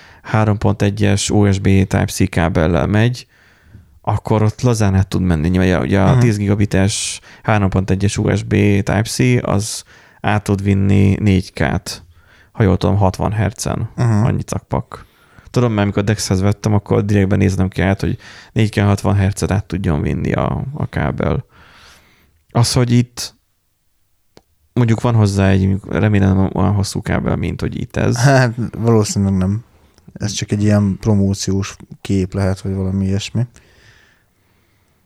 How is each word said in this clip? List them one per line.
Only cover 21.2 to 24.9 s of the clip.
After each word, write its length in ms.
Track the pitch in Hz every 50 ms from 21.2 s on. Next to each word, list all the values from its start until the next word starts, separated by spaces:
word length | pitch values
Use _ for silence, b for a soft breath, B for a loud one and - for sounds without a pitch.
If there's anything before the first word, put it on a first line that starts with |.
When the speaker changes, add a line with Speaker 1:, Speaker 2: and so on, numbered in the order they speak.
| - 73 73 - - b b b b b b b b b b b b b b b b b b b _ _
Speaker 1:
Az, 220 | - 127 117 - -
hogy 180 | 131 123 120
itt 440 | 120 123 123 - _ - - - - _ _ _ _ _ _ _ _ _ _ _ _ _ _ _ _ _ _ _ _ - _ _ _ _ _ _ _
mondjuk 280 | 123 123 113